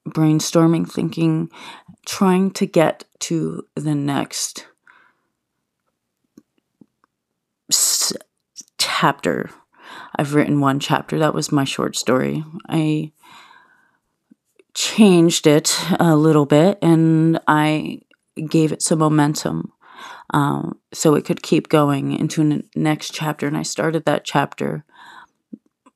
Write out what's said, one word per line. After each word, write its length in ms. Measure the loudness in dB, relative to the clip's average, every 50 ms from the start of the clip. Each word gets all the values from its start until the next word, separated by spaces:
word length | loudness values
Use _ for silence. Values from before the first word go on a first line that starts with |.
| -16
brainstorming, 840 | -6 -2 0 2 2 2 2 0 0 2 4 4 4 2 0 -2 -6
thinking, 600 | -6 -6 -6 -4 -2 -2 0 0 0 -2 -4 -8 -12 -16 -20 -20 -20 -20 _ -20 -20 _ -14
trying 460 | -10 -2 0 2 4 4 4 2 0
to 140 | -2 -4 -4
get 380 | 0 2 2 2 2 0 -4 -10 _ _ -12
to 460 | -8 -6 -4 -4 -4 -6 -8 -10 -14 _ -12
the 200 | -6 -4 -4 -2
next 720 | -2 -2 -4 -4 -4 -4 -6 -6 -8 -8 -8 -10 -14 -20 -20 _ _ _ _ _ _ _ _ _ _ _ _ _ _ _ _ _ _ _ _ _ _ _ _ _ _ _ _ _ _ _ _ _ _ _ _ _ _ _ _ _ _ _ _ _ _ _ _ _ _ _ _ _ _ _ _ _ _ _ -4
s-, 420 | -2 -2 0 0 -2 -2 -2 -4 -6 -8 -14 _ _ _ _ _ _ -20 -20 _ _ -6
chapter. 720 | -4 -4 -2 0 0 0 0 -2 -4 -4 -4 -4 -6 -10 -14 -20 _ _ _ _ -20 -20 -20 -20 -18 -8 -6
I've 200 | -6 -4 0 0
written 260 | 0 0 2 0 0
one 200 | 2 0 0 -2
chapter. 380 | -2 -2 -2 -4 -4 -4 -2 -2
That 160 | 0 0 -2
was 160 | -2 -4 -2
my 140 | -2 -2 -2
short 320 | -2 -4 -4 -6 -4 -6
story. 480 | -4 -2 0 0 0 0 -2 -4 -6 -8 -10 -14 -16 -10 -4
I 440 | -2 -2 0 0 -2 -2 -4 -8 -12 _ _ -20 -20 -20 -20 -20 _ _ _ _ _ _ _ _ _ _ _ _ _ _ _ _ _ _ _ _ _ _ _ _ -8
changed 680 | -6 -6 0 4 6 6 6 6 6 4 4 2 2 4
it 340 | 4 4 4 2 0 -2 -2 -2 -2 0 2
a 160 | 4 4 4
little 300 | 4 4 4 4 4 4
bit, 340 | 4 4 4 6 4 2 2
and 580 | 2 4 4 4 4 4 4 4 4 2 2 0 0 0
I 540 | 2 2 2 0 -2 -2 -4 -8 -10 -12 -16 _ _ _ _ _ _ -12 -6 0
gave 240 | 0 2 2 0
it 100 | -2 -4
some 160 | -2 -2 0 2
momentum, 720 | 2 2 2 2 2 0 -2 -4 -6 -6 -6 -6 -8 -10 _ _ _ -20 -20 -20 -20 -20 -20 -20 -8 -4 -2
um, 440 | 0 0 0 -2 -4 -6 -8 -10 -12 _ _
so 220 | -6 0 2 2 2
it 100 | 2 0
could 180 | -4 -6 -6
keep 280 | -4 -2 -2 -2 0 2
going 420 | 2 2 2 2 0 -2 -2 -4
into 340 | -4 -4 -4 -2 -2 0 0
the 160 | 0 0 -2 -6 _ -6
next 380 | -4 -2 -2 -2 -4 -6 -10 -10
chapter. 320 | -8 -6 -6 -6 -6 -6
And 100 | -6 -4
I 60 | -6
started 420 | -6 -6 -4 -4 -2 -2 -2 -2 -2
that 220 | -2 -2 -2 -2
chapter 580 | -2 -2 -2 -2 -2 -4 -6 -6 -6 -6 -8 -12 _ _ -20 -20 -20 -20 -20 -20 _ _ _ _ _ -20 -20 _ _ _ _ _ _ _